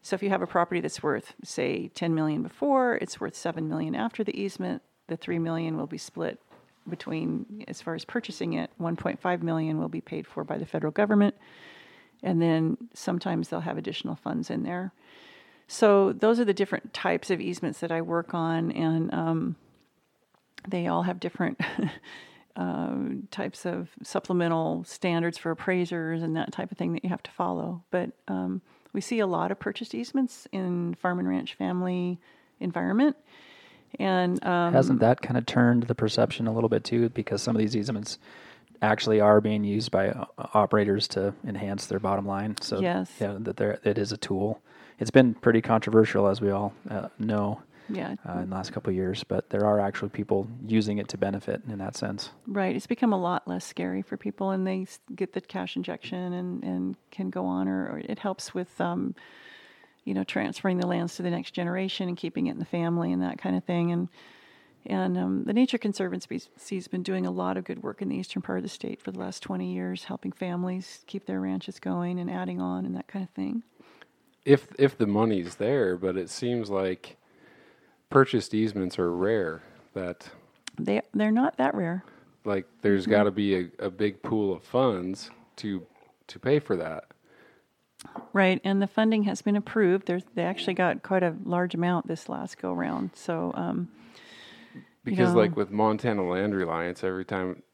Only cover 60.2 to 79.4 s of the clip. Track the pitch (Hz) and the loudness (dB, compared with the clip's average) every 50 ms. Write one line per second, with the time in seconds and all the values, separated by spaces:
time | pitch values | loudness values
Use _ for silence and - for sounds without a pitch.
60.2 | 190 - - - - - - - - 196 180 180 175 180 175 175 170 170 - - | -4 -2 -2 -4 -4 -4 -6 -2 -2 0 0 0 0 0 0 -2 -2 -4 -4 -4
61.2 | 180 180 170 170 180 - - - 175 170 175 185 190 190 - - 190 180 175 - | -2 -2 -2 -2 -4 -8 -6 -4 -4 -2 -2 -2 -4 -4 -4 -4 -4 -4 -4 -4
62.2 | - 165 - 180 180 180 - - 175 - - 175 170 170 170 170 170 - 90 90 | -6 -6 -2 -2 -2 -2 -2 -4 -6 -4 -2 -2 0 0 0 0 0 0 0 0
63.2 | - 90 - - - 185 180 185 - - 175 175 170 170 175 170 180 175 _ - | 0 -2 -4 -4 -4 -2 -2 -2 -2 0 0 0 2 2 0 0 -2 -4 _ -18
64.2 | - - - - - - - - - _ _ _ _ - 196 190 185 185 180 185 | -20 -20 -20 -20 -20 -20 -20 -20 -20 _ _ _ _ -4 -2 0 0 0 0 0
65.2 | 185 185 - - - - 208 233 254 254 - 233 - 208 196 - 196 180 185 185 | 0 0 0 0 0 2 4 4 4 4 4 0 0 -2 -2 -2 -4 -4 -4 -6
66.2 | - - - - - - _ - - - 196 185 175 - - 180 180 190 190 185 | -8 -8 -10 -10 -10 -12 _ -20 -10 -8 -6 -6 -6 -4 -6 -4 -2 -2 -2 -2
67.2 | 185 180 - 180 180 - 190 185 175 - - - - - - - 196 190 - 185 | -2 -2 -2 -2 -2 -2 -2 -4 -4 -6 -10 -6 -6 -8 -8 -6 -6 -4 -4 -4
68.2 | 185 - - 196 180 - 185 185 180 - - - - - - - - 190 185 - | -6 -4 -6 -6 -4 -2 -4 -4 -4 -6 -8 -8 -8 -8 -8 -8 -10 -10 -8 -8
69.2 | - - 190 - - - 190 180 180 180 180 185 180 180 185 180 - - 196 - | -8 -8 -10 -12 -8 -8 -6 -4 -4 -4 -4 -4 -4 -4 -6 -8 -8 -10 -10 -8
70.2 | - 190 - _ 190 180 175 175 180 180 180 185 185 - - - _ - - 196 | -8 -10 -8 _ -6 -4 -4 -4 -4 -4 -4 -6 -8 -12 -16 -20 _ -12 -12 -10
71.2 | _ - 190 190 190 190 190 185 - - 185 - - 185 185 175 175 175 180 180 | _ -6 -4 -4 -2 -2 -4 -4 -6 -10 -16 -8 -6 -4 -2 -2 -2 -2 -4 -4
72.2 | 175 175 180 185 185 180 180 180 185 185 180 185 190 185 - - - - - 196 | -4 -6 -6 -6 -6 -6 -4 -4 -4 -4 -4 -4 -4 -4 -6 -8 -8 -8 -8 -8
73.2 | 185 - _ - - 196 220 233 233 _ _ _ - - - - - _ _ _ | -8 -8 _ -6 -6 -4 -4 -6 -8 _ _ _ -20 -20 -20 -20 -20 _ _ _
74.2 | _ _ _ _ _ 139 143 135 - - - - 139 135 - - 117 101 101 107 | _ _ _ _ _ 6 6 6 6 -6 2 4 4 4 6 2 0 2 4 4
75.2 | 113 113 107 95 85 87 - - 101 113 139 139 113 92 90 87 92 95 90 95 | 4 4 2 0 -2 -4 -4 -2 0 2 2 2 2 2 2 0 0 -2 0 -2
76.2 | 87 76 - - 131 120 120 120 110 98 101 95 95 92 92 - - - - _ | -4 -6 -6 -4 -2 -2 -2 -2 -2 -2 0 0 0 0 -2 -4 -8 -20 -20 _
77.2 | _ _ _ _ - - - - - - _ _ _ _ _ _ _ _ - 135 | _ _ _ _ -20 -20 -20 -20 -20 -20 _ _ _ _ _ _ _ _ 6 6
78.2 | 135 - - 113 - - - 107 110 110 101 104 92 90 - - 92 87 87 87 | 6 8 4 0 0 0 0 2 2 2 0 -2 -2 -2 0 0 0 0 2 2
79.2 | 92 101 113 110 | 2 2 2 2